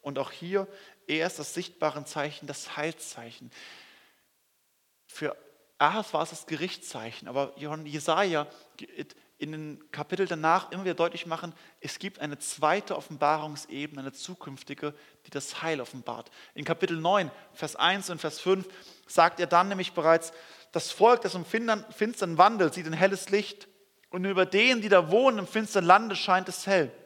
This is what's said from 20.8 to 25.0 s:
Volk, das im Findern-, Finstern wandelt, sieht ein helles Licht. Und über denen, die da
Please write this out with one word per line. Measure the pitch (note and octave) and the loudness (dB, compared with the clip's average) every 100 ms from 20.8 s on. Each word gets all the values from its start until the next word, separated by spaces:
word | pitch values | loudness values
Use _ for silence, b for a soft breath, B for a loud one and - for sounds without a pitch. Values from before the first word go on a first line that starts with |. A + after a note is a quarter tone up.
| - | -6
Volk, | - A3 A#3+ | 6 6 6
das | G#3 | 2
im | F#3 | -6
Findern-, | D#3+ A3+ A#3 G#3+ - | -4 -4 0 -2 -4
Finstern | - G#3+ A3+ F#3 E3 | -4 -4 -2 -4 6
wandelt, | G3 A3+ E3 | 6 6 0
sieht | F3+ D#3+ | 0 -6
ein | |
helles | D#3+ F#3+ F#3+ - | 2 2 2 0
Licht. | G3 G3+ - - _ _ _ _ | -2 -2 -12 -20 _ _ _ _
Und | F#3 | -4
über | F#3+ F#3+ F3+ | 0 2 4
denen, | F#3 A#3+ A#3+ | 4 4 4
die | G#3 | 6
da | F#3+ | 6